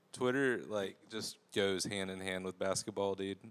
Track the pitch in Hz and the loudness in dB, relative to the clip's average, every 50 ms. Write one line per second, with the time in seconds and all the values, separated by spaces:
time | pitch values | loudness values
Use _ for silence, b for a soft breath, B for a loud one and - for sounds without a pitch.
0 | _ _ - 123 127 123 127 139 139 131 120 98 65 85 107 104 98 92 92 - | _ _ -4 0 2 2 4 4 4 2 2 0 -2 -4 -2 -2 -2 -2 -6 -10
1 | - - 113 110 92 - - - _ - - 107 101 98 95 92 - - 101 101 | -14 -8 -6 -6 -6 -6 -8 -10 _ -4 2 2 4 4 4 2 0 0 -2 -2
2 | 95 92 95 95 95 95 92 92 92 95 92 - 98 95 92 - - - 104 98 | -2 -2 -4 -4 -4 -2 -2 -2 -2 -4 -4 0 0 2 2 0 -2 -4 -2 0
3 | 98 98 98 95 98 98 98 - - 113 | 0 0 0 0 -2 -4 -4 -6 -8 -14